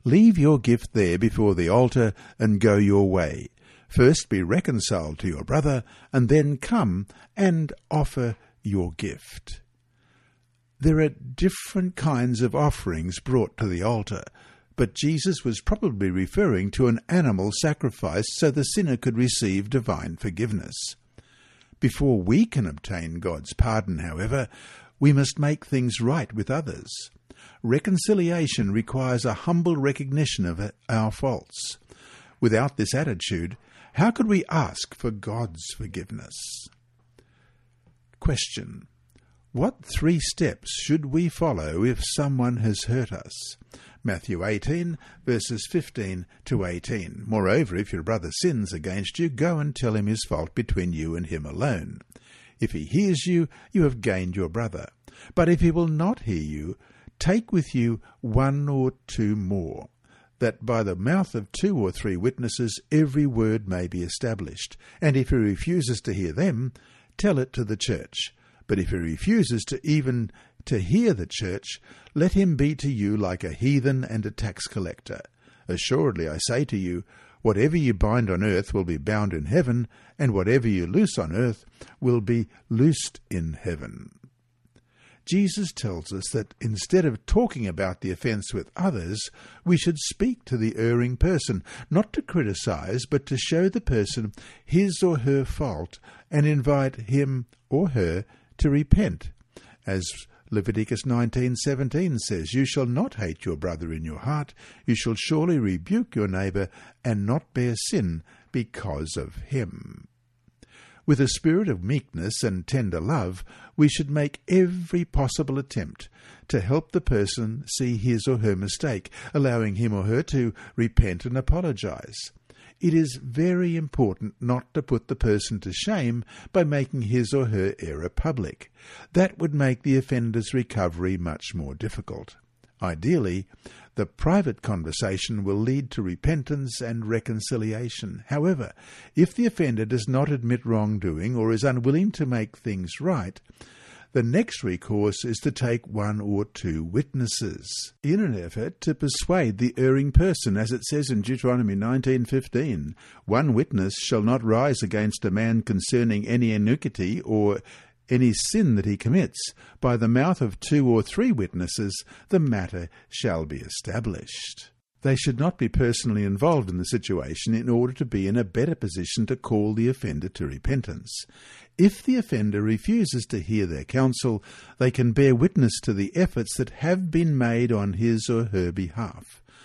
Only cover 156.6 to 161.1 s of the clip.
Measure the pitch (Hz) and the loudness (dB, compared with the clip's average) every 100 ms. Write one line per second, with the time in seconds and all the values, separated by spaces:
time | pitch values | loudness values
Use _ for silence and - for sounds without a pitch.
156.6 | 104 127 - - 92 110 - 107 104 95 | 2 2 -2 -4 -4 -4 0 2 2 0
157.6 | - - - _ - 123 123 107 - 214 | -6 -20 -20 _ -2 4 4 2 0 2
158.6 | 180 104 98 101 117 175 143 - - - | 4 4 2 -2 2 2 2 -2 -12 -12
159.6 | - - 127 120 113 123 156 180 117 - | -20 -2 0 2 4 4 2 0 -2 -4
160.6 | - 147 131 113 - | 0 4 6 4 2